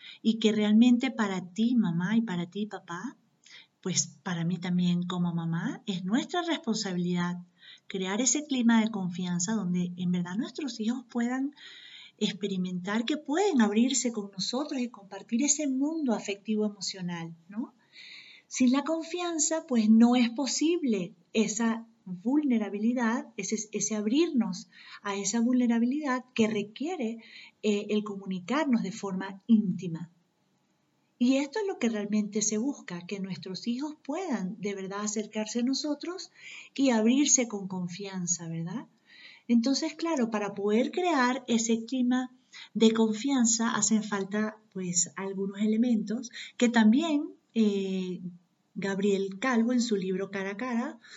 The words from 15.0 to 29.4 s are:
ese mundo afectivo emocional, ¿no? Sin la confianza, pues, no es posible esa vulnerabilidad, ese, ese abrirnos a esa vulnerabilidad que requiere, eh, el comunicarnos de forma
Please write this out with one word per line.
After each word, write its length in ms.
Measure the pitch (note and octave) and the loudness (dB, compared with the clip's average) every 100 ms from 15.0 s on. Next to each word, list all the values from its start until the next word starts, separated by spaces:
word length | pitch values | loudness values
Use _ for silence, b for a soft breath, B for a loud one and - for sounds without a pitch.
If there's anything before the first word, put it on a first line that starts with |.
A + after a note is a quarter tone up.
| F#3+ G3 - A#3 | -16 -16 -4 0
ese 240 | C#4+ D4 D4+ | 0 0 0
mundo 460 | C4 C#4+ D#4+ C4+ | 0 0 0 0
afectivo 520 | G3+ - G3 - G#3+ G#3+ | -2 -2 -6 -4 -2 -2
emocional, 680 | G3+ - G3 F3 E3+ E3 E3 - | -4 -8 -6 -6 -6 -8 -12 -12
¿no? 260 | G#3 D4+ _ B B B B B B B | -10 -10 _ B B B B B B B
Sin 260 | - B3+ | 2 4
la 100 | C4+ | 4
confianza, 840 | D#4 D#4+ D#4+ F4 F4 E4 D4+ D#4+ D#4+ | 2 -2 -4 -4 -2 -2 0 -2 0
pues, 240 | A#3+ G#3+ | 2 6
no 280 | A3+ A#3 B3 | 8 8 6
es 120 | A#3 | 2
posible 840 | C4 C4+ - D4+ F4 C#4+ G3+ F3 - _ | 0 -4 0 2 2 2 0 -2 -10 _
esa 560 | A3 G#3 - A3+ A3+ - _ | 0 0 0 -2 -2 -6 _
vulnerabilidad, 1200 | - F3+ A3+ D4 D4 A#3 G3 G3+ A3 B3+ A3+ A#3+ D4 - | -12 -6 0 2 4 2 0 0 0 2 2 0 -4 -8
ese, 320 | F#3+ G#3+ - | -4 -4 -4
ese 240 | G3+ - A3 | -4 -2 -2
abrirnos 720 | G#3 C#4 E4+ C#4 F#3+ F3 - B B B | 2 2 2 2 0 -2 -10 B B B
a 120 | G#3 G3+ | -6 -4
esa 240 | G3+ A#3 | -2 0
vulnerabilidad 840 | A#3 B3+ B3 A#3 A#3+ C#4+ D4 B3+ - | 2 4 4 4 2 0 0 -2 -2
que 140 | - G#3+ | 2 2
requiere, 760 | G#3+ G3+ - C#4+ F#4 A3+ A3+ B B B B | 2 -4 -6 -6 -4 -4 -6 B B B B
eh, 240 | G#3+ G3+ G#3 | 0 0 0
el 120 | G#3 | -2
comunicarnos 800 | G#3 G3 F#3+ F#3 - C4+ D#4 A#3 | -2 -6 -6 -6 -2 -2 2 2
de 80 | - | 0
forma 500 | - G3 F#3 G3 G3 | -6 -6 -4 -6 -6